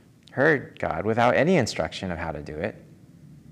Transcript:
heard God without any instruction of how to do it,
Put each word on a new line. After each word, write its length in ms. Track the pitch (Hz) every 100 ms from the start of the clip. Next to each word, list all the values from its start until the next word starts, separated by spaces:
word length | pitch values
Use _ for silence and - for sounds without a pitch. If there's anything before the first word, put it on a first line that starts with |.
| - _ -
heard 440 | - 147 139 110 -
God 280 | 82 78 101
without 320 | 113 120 95
any 180 | 147 185
instruction 560 | 110 - 80 - 95
of 60 | 80
how 160 | 82
to 100 | 76
do 140 | 73 76
it, 180 | 101 - - - - - - - -